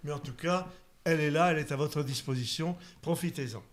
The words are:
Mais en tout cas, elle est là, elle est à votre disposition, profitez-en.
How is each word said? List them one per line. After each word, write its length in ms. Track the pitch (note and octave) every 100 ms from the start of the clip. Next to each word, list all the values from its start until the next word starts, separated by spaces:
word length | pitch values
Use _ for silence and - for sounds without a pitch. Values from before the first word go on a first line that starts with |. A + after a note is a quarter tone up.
Mais 80 | D3
en 60 | D3
tout 160 | C3+
cas, 340 | A#2+ E3 F3+ F#3 - - -
elle 160 | - E3
est 100 | D3+
là, 200 | D#3 F3
elle 80 | D#3+
est 140 | C3
à 40 | C#3
votre 260 | D3 D3+
disposition, 760 | C3 C3 - C3 A#2 - D#3+ F3 - -
profitez-en. 640 | D#3 E3 F3 - B2+ A2 -